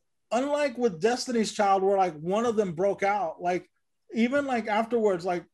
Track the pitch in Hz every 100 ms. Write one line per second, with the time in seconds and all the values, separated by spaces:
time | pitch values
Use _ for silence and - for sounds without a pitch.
0 | _ _ - 226 277 294 294 233 240 160
1 | 214 240 - 233 196 - 202 196 190 196
2 | 185 151 165 208 240 214 196 160 202 190
3 | 196 208 165 151 175 180 - _ _ _
4 | - 247 240 285 269 240 220 208 226 233
5 | 214 180 185 175 170